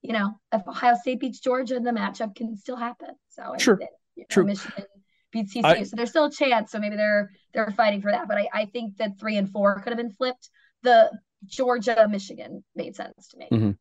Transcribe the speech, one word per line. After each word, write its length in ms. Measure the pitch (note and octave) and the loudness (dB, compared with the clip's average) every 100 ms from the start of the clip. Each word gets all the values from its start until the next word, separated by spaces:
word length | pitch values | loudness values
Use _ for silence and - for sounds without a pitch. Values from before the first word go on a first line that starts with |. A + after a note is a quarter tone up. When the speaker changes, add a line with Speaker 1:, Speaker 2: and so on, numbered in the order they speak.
Speaker 1:
you 100 | - | -4
know, 260 | A3 G3+ - _ | -2 -2 -4 _
if 160 | A3 - | -4 -4
Ohio 280 | - B3 A#3+ | 0 2 4
State 240 | B3+ B3 | 0 -4
beats 200 | C4 - | -6 -4
Georgia, 400 | C4 B3+ A#3+ B3 | -2 -2 -2 -2
the 120 | A#3+ | -2
matchup 420 | A3+ G3+ - A3 | -2 -4 -4 -8
can 220 | G3 A3+ G#3 | -6 -10 -8
still 180 | - B3 | -10 -8
happen. 320 | A#3 - E4+ - _ | -8 -10 -16 -18 _
So 240 | - - | -16 -12
I 20 | - | 0
Speaker 2:
Sure. 220 | - F#3+ | 4 4
Speaker 1:
think 100 | - | 0
that, 80 | _ _ - | _ _ -20
you 60 | |
know, 20 | - | 0
Speaker 2:
Sure. 140 | - | 2
Speaker 1:
Michigan 400 | G3 G3+ - - - _ _ _ _ | 2 0 -8 -14 -16 _ _ _ _
beats 200 | A3+ G3 | -8 -6
T 80 | A#3+ | 0
C 60 | D#3+ | 4
U, 60 | |
Speaker 2:
I 80 | F3+ | 4
Speaker 1:
so 140 | G3+ A3+ | 2 -6
there's 140 | A#3+ | -2
still 160 | E4 D4 | 2 0
a 40 | |
chance. 400 | D4 C#4 A#3 G#3+ | 0 2 2 0
So 80 | G#3+ | -6
maybe 180 | G#3 G#3 | -6 -2
they're, 340 | G#3+ G#3 G3+ _ _ | 2 2 0 _ _
they're 180 | - G#3+ | -4 -4
fighting 280 | G3+ G#3+ G3+ | 2 2 2
for 100 | G3+ | -2
that. 140 | G3+ G3 | -2 -2
But 100 | G#3 | -2
I, 100 | G3+ | -2
I 100 | G#3 G#3+ | -4 -4
think 300 | A#3+ A3+ - | -6 -10 -6
that 200 | G#3+ G3 | -6 -6
three 160 | G#3+ G#3 | -4 -2
and 140 | G3 | -2
four 300 | G3+ G3+ G3 | 2 2 2
could 100 | A3 | -4
have 80 | A#3 | -6
been 140 | A#3+ | -6
flipped. 360 | - B3+ - - _ _ _ | -4 -4 -4 -16 _ _ _
The 280 | B3 A#3 A3 G#3+ _ _ | 6 8 8 2 _ _
Georgia, 600 | G3 - B3+ B3 A3 A3+ G#3+ | -16 -2 0 2 2 4 4
Michigan 560 | G3+ G3 - A2+ F#3+ _ | 4 -6 -14 -14 -16 _
made 220 | - - - | -10 -10 -10
sense 320 | - - _ | -14 -16 _
to 80 | - | -20
me. 120 | - | -2
Speaker 2:
Mm-hmm. 180 | A2+ A2 F#2 | 0 0 -2